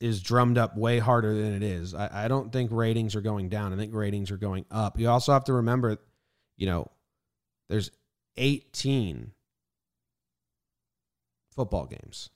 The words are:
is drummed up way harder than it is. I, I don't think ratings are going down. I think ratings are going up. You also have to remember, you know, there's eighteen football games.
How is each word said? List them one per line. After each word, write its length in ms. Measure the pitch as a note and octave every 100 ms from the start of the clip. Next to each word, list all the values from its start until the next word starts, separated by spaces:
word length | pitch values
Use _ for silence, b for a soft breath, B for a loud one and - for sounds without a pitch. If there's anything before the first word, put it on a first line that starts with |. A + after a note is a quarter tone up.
is 220 | A#2 G2+
drummed 360 | F2+ A#2+ A#2+ A#2+
up 180 | A2+ G#2
way 220 | A2+ A#2+
harder 340 | A2+ A#2+ G#2+
than 200 | G#2+ G#2+
it 80 | G2
is. 320 | G#2 F2+ F2
I, 300 | D#2+ G#2 G2+
I 40 | A2+
don't 240 | C3+ A#2
think 200 | B2+ A#2
ratings 420 | A2+ A2+ A2+ A2
are 60 | G#2
going 280 | G#2+ G#2 F#2
down. 240 | G#2 G2+
I 40 | F#2+
think 180 | G#2+
ratings 380 | A2 G2+ G2+ G2
are 60 | G2
going 260 | G#2 F#2+ -
up. 260 | A2 G#2 -
You 100 | A#2
also 240 | B2 C#3+
have 120 | C3+
to 80 | C3
remember, 460 | B2+ A#2 B2 A#2+ G#2 _ _ _ _ _ -
you 100 | F#2+
know, 240 | E2+ - _ _ _ _ _ _ _ -
there's 240 | G#2 F2+ _ _ _ _ -
eighteen 960 | C3+ C#3+ _ - C3 C3+ G2 C2 A1 - _ _ _ _ _ _ _ _ _ _ _ _ _ _ _ _ _ _ _ _ _
football 320 | - A2+ - C2+
games. 440 | G1+ G1+ - -